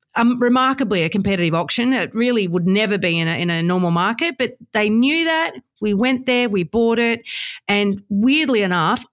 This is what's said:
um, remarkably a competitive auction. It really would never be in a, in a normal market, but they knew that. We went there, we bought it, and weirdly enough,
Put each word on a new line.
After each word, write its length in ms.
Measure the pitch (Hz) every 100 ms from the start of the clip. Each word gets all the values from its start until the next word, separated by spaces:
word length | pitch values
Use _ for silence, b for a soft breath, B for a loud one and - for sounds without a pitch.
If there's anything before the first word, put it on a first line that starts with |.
| _
um, 240 | 170 233 247
remarkably 640 | 247 254 262 269 214 175
a 80 | 160
competitive 440 | 196 196 190 170
auction. 380 | 165 - - 240
It 220 | 247 160
really 320 | 220 247 233 185
would 200 | 175 175
never 320 | 202 220 202
be 200 | 175 165
in 100 | 165
a, 40 |
in 180 | 151 175
a 120 | 165
normal 280 | 170 180 175
market, 460 | 170 185 240 330 -
but 180 | 247 - -
they 160 | 214 214
knew 360 | 226 262 330
that. 320 | 330 320 330 - - _
We 140 | 214
went 320 | 202 254 254 262
there, 220 | 247 240
we 140 | 202
bought 380 | 165 233 233 233
it, 280 | 233 233 B B B B -
and 340 | 202 208 202 -
weirdly 540 | 202 247 302 294 226
enough, 420 | 190 180 160 240 -